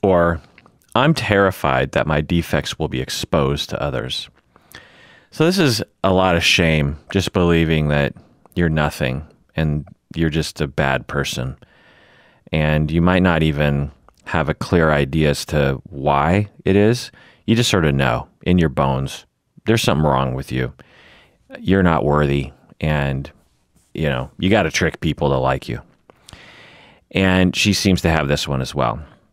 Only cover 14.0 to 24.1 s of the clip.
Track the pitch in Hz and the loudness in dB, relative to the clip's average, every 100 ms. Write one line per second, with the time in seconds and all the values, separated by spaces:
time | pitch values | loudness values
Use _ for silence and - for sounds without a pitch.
14 | - _ - 87 76 76 - 90 80 73 | -20 _ -6 -4 -2 -4 0 2 2 2
15 | 71 78 76 69 - 76 69 67 - 69 | 0 0 0 0 -2 -2 0 -2 -10 -6
16 | 69 71 76 95 104 _ - 98 104 123 | 0 0 2 0 -2 _ 0 2 4 0
17 | - - - _ - 110 120 101 78 69 | -6 -18 -20 _ 0 0 2 2 2 2
18 | 67 60 - _ - 90 80 65 69 65 | 0 -2 -6 _ 0 2 2 0 -2 -2
19 | 67 - - _ _ - - 113 - 78 | -6 -10 -20 _ _ -14 -2 0 2 2
20 | 78 65 67 64 67 64 64 - - - | 2 2 -2 -6 -6 -6 -6 -8 -20 -20
21 | - - _ _ _ 262 233 95 90 80 | -20 -20 _ _ _ -12 0 2 4 2
22 | 62 73 73 71 69 - _ - 78 76 | 0 0 0 -2 -4 -12 _ -8 -4 -2
23 | 71 67 69 _ _ _ _ _ _ - | -2 -4 -8 _ _ _ _ _ _ -6
24 | 78 | -4